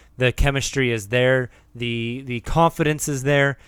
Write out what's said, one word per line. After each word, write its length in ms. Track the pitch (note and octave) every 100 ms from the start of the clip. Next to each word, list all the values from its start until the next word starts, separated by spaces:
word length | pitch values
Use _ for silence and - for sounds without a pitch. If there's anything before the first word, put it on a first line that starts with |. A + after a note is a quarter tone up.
| _ -
the 160 | B2+
chemistry 580 | - C#3+ C#3 - C#3 B2+
is 180 | A2+ G2+
there, 420 | B2 B2+ C3 B2 - _
the, 480 | A#2 A#2+ A#2 A#2 B2
the 160 | C3+ A#2+
confidence 680 | - D#3+ E3 - D3+ D3+ -
is 160 | C#3
there. 340 | C3 C#3+ C#3 C3+